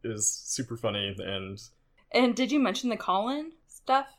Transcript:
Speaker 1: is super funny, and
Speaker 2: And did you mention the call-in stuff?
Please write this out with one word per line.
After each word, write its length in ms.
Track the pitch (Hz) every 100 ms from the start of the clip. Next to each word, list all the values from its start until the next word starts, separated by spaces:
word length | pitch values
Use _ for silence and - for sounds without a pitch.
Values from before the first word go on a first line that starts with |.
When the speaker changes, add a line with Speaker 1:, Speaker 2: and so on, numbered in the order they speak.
Speaker 1:
is 240 | 117 107 -
super 480 | - - - 123 117
funny, 400 | 107 101 98 98
and 400 | 92 98 95 98 - _ _ _ _
Speaker 2:
And 240 | 240 247 240
did 160 | 254
you 80 | 294
mention 300 | 226 190 247
the 60 | 214
call-in 560 | - 185 233 294 320 - _
stuff? 400 | - - 262 269